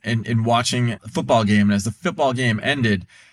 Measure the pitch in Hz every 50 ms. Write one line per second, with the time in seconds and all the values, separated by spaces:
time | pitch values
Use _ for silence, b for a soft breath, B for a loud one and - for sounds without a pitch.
0 | - 110 117 113 101 113 117 113 113 117 117 120 120 - 123 123 123 120 110 -
1 | - - - 170 - 131 135 113 110 101 107 104 101 101 101 101 98 117 107 _
2 | - 180 - - 143 131 123 120 131 120 110 107 - 123 143 143 120 110 104 90
3 | 87 b b b b b